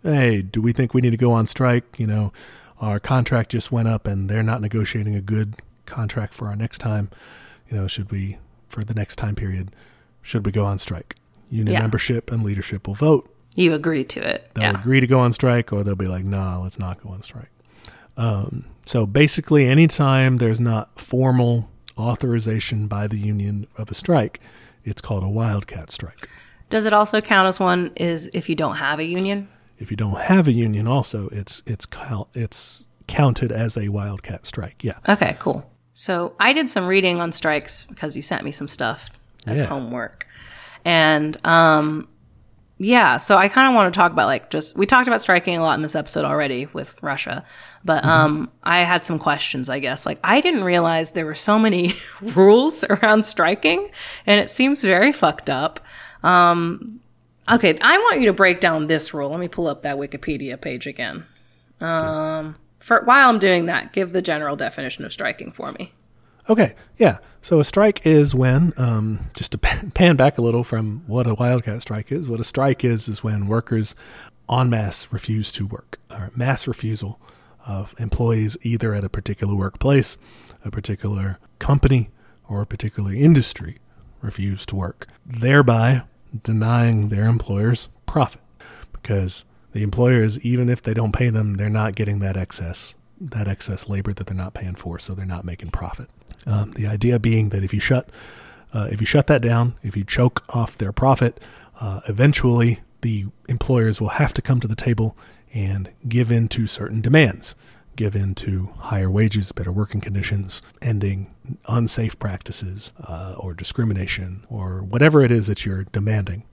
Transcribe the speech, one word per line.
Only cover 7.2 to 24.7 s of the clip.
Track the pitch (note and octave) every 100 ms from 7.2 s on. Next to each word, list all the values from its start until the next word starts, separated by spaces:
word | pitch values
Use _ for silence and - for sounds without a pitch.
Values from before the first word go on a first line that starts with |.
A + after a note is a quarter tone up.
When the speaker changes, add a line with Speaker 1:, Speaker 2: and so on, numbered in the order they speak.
| - - - - _
Speaker 1:
You | G#2+
know, | F#2+
should | - G2
we, | G2 G2 G2 - _ _
for | -
the | G#2+ A2
next | G2+ -
time | G#2+ G#2
period, | F#2+ F#2 F#2 _ _ _ _ _
should | - A#2 G2+
we |
go | G#2 G2+
on | G2
strike?" | - F2 - - _ _ _
Union | A2+ G#2+
Speaker 2:
Yeah. | E3+
Speaker 1:
membership | A2+ A2 - A#2+ -
and | A2+
leadership | G#2+ G2 - G2 -
will | G2+
vote. | D3+ D3 - _ _ -
Speaker 2:
You | F3+
agree | D#3 D#3+ D#3 C3
to | - -
it. | - - -
Speaker 1:
They'll | G2+
Speaker 2:
Yeah. | G2
Speaker 1:
agree | A2 C3+
to | B2+
go | C3
on | B2
strike, | A2+ C3 A#2+ A2+
or | G2+
they'll | G2+ F#2+
be | F#2+
like, | F#2 F#2+
"Nah, | G2 F#2+ F#2
let's | F#2 -
not | F#2 F2+
go | G#2+
on | F#2+
strike." | - - - _ _ _ - - _ -
Um, | A#2 G2+ G2 - - - -
so | B2+ G#2+
basically, | G#2+ D3 - D3+ D3+ C3
anytime | C3+ E3 - C#3+ C3+ C3 B2+
there's | A#2 A2+
not | A#2+ A2 - -
formal | - B2+ C3 B2+ A#2+ A#2+ A2 - - -
authorization | A2+ A#2 B2+ A#2 A2 A2 - A2 G#2
by | G#2 G#2
the | G#2+
union | G#2 G#2 G2+ G#2 G2+ -
of | A2
a | -
strike, | - E3 G#2+ - - - -